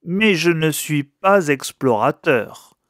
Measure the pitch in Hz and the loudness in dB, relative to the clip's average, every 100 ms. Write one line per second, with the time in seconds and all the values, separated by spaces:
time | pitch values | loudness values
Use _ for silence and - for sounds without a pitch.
0 | - 185 220 180 170 165 156 143 - 151 | -6 0 2 2 0 0 0 -2 -4 -4
1 | 139 _ 190 202 151 139 - - 135 110 | -4 _ 2 2 2 -2 -4 -4 0 2
2 | 123 151 170 127 98 - - _ | 0 -2 0 0 -2 -12 -20 _